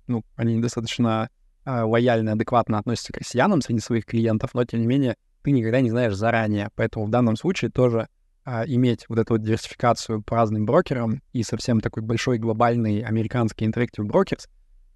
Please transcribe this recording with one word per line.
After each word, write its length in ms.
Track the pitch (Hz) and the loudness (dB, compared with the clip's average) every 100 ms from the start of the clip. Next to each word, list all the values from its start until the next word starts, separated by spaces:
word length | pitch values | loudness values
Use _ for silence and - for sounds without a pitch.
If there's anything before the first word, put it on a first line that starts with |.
| - | -4
Ну, 160 | 120 - - | -6 -6 -4
они 240 | 117 113 | -2 0
достаточно, 720 | 117 - 110 - 117 110 113 - _ _ - | -2 -4 -6 0 0 2 -2 -8 _ _ -6
а, 200 | 123 110 | -2 2
лояльно, 480 | 117 123 117 110 | 2 4 2 2
адекватно 460 | 107 117 123 113 107 | 0 2 2 2 0
относятся 340 | 104 117 - | -2 -6 -6
к 40 | - | -12
россиянам 440 | - 120 151 185 | -6 0 2 2
среди 180 | - 117 | 0 -2
своих 260 | - 117 - | 0 -2 0
клиентов, 480 | 117 113 110 - | 0 2 0 -2
но, 120 | 127 120 | -2 -2
тем 160 | 117 | 0
не 60 | 113 | 0
менее, 280 | 135 131 - _ _ | 2 0 -2 _ _
ты 80 | - | 0
никогда 300 | 139 113 123 | 2 2 2
не 80 | 127 | 2
знаешь 260 | 117 120 98 | 2 0 0
заранее. 540 | 110 113 110 104 101 - | 0 2 0 0 -2 -2
Поэтому 300 | 107 - 107 | -4 -2 0
в 40 | |
данном 260 | 117 120 110 | 2 2 2
случае 340 | 160 190 117 | -2 -2 -2
тоже, 380 | - 127 113 110 _ _ _ - | 2 2 2 -4 _ _ _ -8
а, 200 | 120 113 | -6 -2
иметь 400 | 123 127 113 - | 2 2 0 -2
вот 100 | 113 | -2
эту 160 | 110 113 | 2 0
вот 60 | |
диверсификацию 800 | 107 110 - - 123 117 - 110 | 0 -2 -4 -2 0 0 -2 -6
по 140 | - 117 | -2 0
разным 280 | 113 107 107 | 2 0 2
брокерам 560 | 147 185 131 117 107 - | 2 2 -2 -2 -4 -4
и 100 | 127 | -6
совсем 380 | 110 113 - 117 | -4 -4 0 0
такой 200 | 110 - | 0 -6
большой 340 | 113 110 - 120 | -4 -2 0 0
глобальный 600 | 113 110 120 120 110 104 | 0 2 2 2 0 0
американский 640 | 113 110 107 123 113 - 110 | 0 -2 0 0 -2 0 -2
Interactive 400 | 113 120 - 104 | 0 -4 -4 -6
Brokers 400 | 175 190 - - _ _ - _ | -4 -4 -6 -10 _ _ -20 _